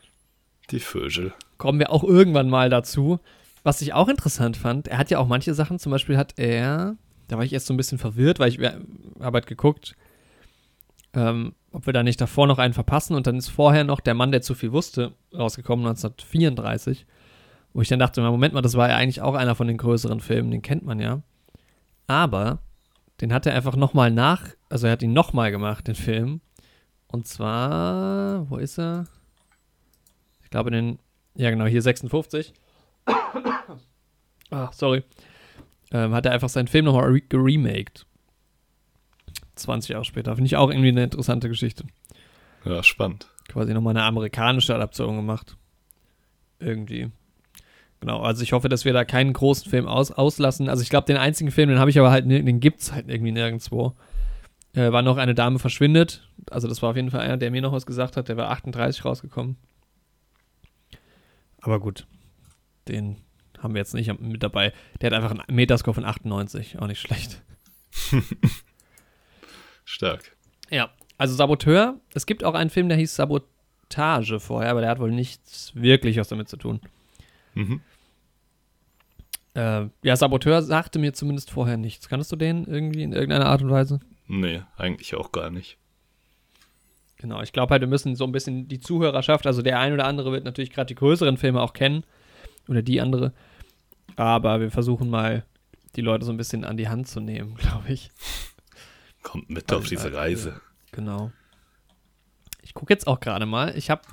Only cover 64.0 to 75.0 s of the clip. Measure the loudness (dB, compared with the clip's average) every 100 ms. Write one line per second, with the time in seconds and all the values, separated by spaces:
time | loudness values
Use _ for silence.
64 | -4 -6 -8 -6 -4 0 -2 -2 -18 -4
65 | 0 0 -2 -6 0 2 4 4 0 -4
66 | -4 -6 -6 -4 -4 -8 -12 -10 -10 -8
67 | -6 -6 -8 -16 _ -20 _ _ _ -8
68 | 0 0 0 0 0 0 _ _ _ _
69 | _ _ _ _ -20 -20 -20 _ -16 -6
70 | -4 -6 -12 _ _ _ -6 -4 -4 _
71 | _ -4 -2 2 2 4 6 6 4 -2
72 | _ -10 -4 -2 0 0 0 0 2 2
73 | 0 0 0 -2 -6 _ _ _ -12 -2
74 | 0 0 -2 -6 -6 -4 -2 0 0 0